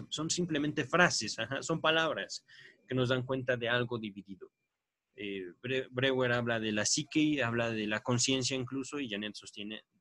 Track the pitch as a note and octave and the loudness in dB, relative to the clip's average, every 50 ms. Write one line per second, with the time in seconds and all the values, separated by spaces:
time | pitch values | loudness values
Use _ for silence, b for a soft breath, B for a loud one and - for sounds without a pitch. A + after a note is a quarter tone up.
0 | A2 - - - D#3 E3 - F3 F3 F3 D#3 C#3+ D3 D3+ D3 D#3 C#3 B2+ - E3+ | -8 -8 -6 -4 -2 -2 0 0 0 0 0 0 0 0 0 -2 -2 2 4 6
1 | F3+ D#3 - - A2 G#2 - - A2+ A2+ C3+ C#3 - - E3 D#3+ - D#3 D#3+ D#3+ | 6 6 4 0 -2 -4 -4 -4 -4 -4 -4 -6 -2 -2 -2 2 2 2 4 4
2 | D#3+ D#3 B2 G2+ F#2+ - - - B B B B B B B B _ _ B2+ B2+ | 2 0 0 -2 -4 -6 -10 -14 B B B B B B B B _ _ 0 0
3 | B2+ A#2 B2+ B2+ B2+ C3 C3+ C3 B2+ B2+ B2 A#2+ A#2 A#2 A#2+ B2 B2 A#2 A#2+ A2+ | 2 4 2 2 2 0 -2 -2 0 0 -2 0 2 0 2 2 2 0 -2 -4
4 | A2 G#2+ G2 G2+ G2 - F#2+ F2 - - _ _ _ _ _ _ _ _ _ _ | -6 -6 -8 -10 -14 -14 -14 -16 -16 -20 _ _ _ _ _ _ _ _ _ _
5 | _ _ _ - G#2 G2+ G2 G2 F#2 F2 E2 _ - B2 C3 C3 B2+ G2 B2+ B2 | _ _ _ -10 -8 -6 -6 -6 -8 -10 -12 _ -6 -2 -2 -2 -2 -2 -2 2
6 | C3 C3+ C3 B2+ B2+ B2 A#2+ B2 A#2+ A#2 A#2 A2+ A2 A2 G#2+ G#2+ G#2 - - - | 2 4 4 4 2 2 2 2 2 0 0 0 0 0 0 2 2 2 2 0
7 | D3+ - - D#3 D3+ D3+ D3+ C#3 B2 A#2 A#2 A#2 A#2 A#2 A2+ A2 G#2 G#2 G#2+ G#2+ | -2 0 2 2 4 4 4 2 0 0 2 0 0 0 0 -2 -2 0 -2 -2
8 | - - B2 B2 - - C3 C3 B2+ B2+ C#3 C3 B2+ B2 C3 C3+ C3 - D3+ D3 | 2 2 2 2 4 2 2 2 2 0 -2 -2 -4 -4 -4 -6 -6 -6 -6 -6
9 | C#3 A#2 G2+ G2+ G#2+ G#2 G2+ - - F#2+ - G#2+ G2+ G#2 A2 G#2+ - _ _ _ | -6 -4 -4 -4 -4 -6 -8 -10 -16 -16 -14 -12 -10 -10 -10 -12 -14 _ _ _